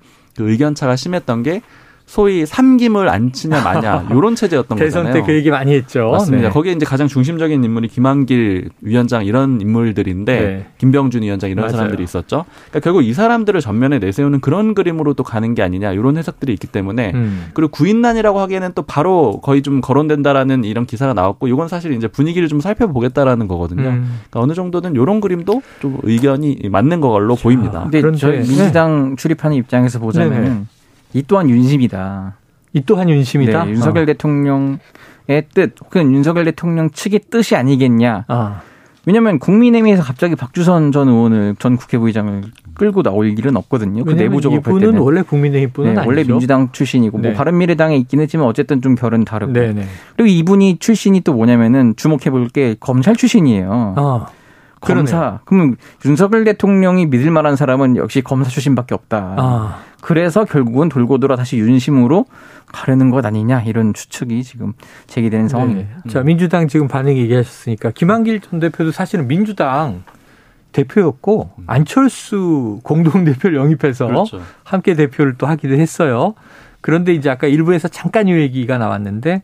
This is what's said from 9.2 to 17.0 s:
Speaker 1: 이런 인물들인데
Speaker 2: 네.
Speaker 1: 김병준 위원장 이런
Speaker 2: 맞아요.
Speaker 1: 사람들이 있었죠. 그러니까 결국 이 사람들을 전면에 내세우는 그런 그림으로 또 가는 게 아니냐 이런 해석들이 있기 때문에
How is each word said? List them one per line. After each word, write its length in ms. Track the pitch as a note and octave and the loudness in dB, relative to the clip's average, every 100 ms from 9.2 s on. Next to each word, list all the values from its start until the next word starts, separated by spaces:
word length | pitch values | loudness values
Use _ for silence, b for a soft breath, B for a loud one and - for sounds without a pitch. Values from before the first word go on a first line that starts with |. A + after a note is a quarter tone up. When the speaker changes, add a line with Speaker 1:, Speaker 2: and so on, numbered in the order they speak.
| G2 | -2
Speaker 1:
이런 340 | A#2+ C3+ B2 | 0 0 0
인물들인데 800 | G2+ A2+ A#2 G#2+ F#2+ F#2 G#2 B2 | 0 0 0 -2 -4 -4 -2 -2
Speaker 2:
네. 260 | G#2 F#2+ G2 - | -2 -4 -12 -2
Speaker 1:
김병준 440 | C3 C#3 C3+ A#2+ | 2 2 0 -2
위원장 280 | G#2+ G2 G2 | -4 -4 -4
이런 160 | F#2+ A2+ | -4 -4
Speaker 2:
맞아요. 100 | A#2 | -2
Speaker 1:
사람들이 260 | G#2+ G2+ | -4 -4
있었죠. 440 | F2+ F#2 E2+ C3 E3+ B B | -6 -8 -4 -6 -6 B B
그러니까 100 | D3+ | -4
결국 220 | E3 F3+ | 0 2
이 100 | A#2 | 2
사람들을 480 | B2+ A3+ A#3 G#3 F#3+ | 2 0 0 0 0
전면에 380 | B2 G#2 C3 C#3+ | 0 0 0 0
내세우는 420 | F#2+ G2 C#3+ C#3+ | -2 0 0 0
그런 320 | C3 E3+ A3 | 0 0 0
그림으로 400 | G3+ F3 E3 D3 | 0 -2 0 -2
또 100 | C#3 | -2
가는 320 | B2+ A2+ A2+ | -4 -4 -2
게 80 | A#2 | -2
아니냐 300 | F#2+ F#2 G#2 | -2 -2 -4
이런 240 | F#2 B2 D#3 | -2 0 -2
해석들이 340 | D#3+ - C#3+ | -4 -8 -6
있기 140 | G2+ - | -6 -6
때문에 440 | A2 G2 A2+ | -6 -4 -4